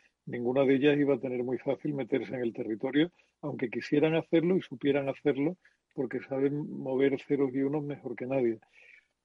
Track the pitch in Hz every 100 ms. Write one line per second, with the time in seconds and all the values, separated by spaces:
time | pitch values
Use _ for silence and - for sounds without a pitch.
0 | _ _ - 123 120 127 135 135 143 143
1 | 139 135 131 127 123 123 139 131 151 139
2 | 127 131 101 127 120 113 110 110 135 139
3 | 170 - _ _ 147 131 127 117 - 147
4 | 160 160 160 165 165 185 - 131 143 139
5 | 135 131 147 131 147 185 _ _ _ -
6 | 127 131 - 135 139 147 151 135 139 131
7 | 139 135 - 139 135 131 135 151 143 139
8 | 123 117 127 135 120 113 - _ - -
9 | _ _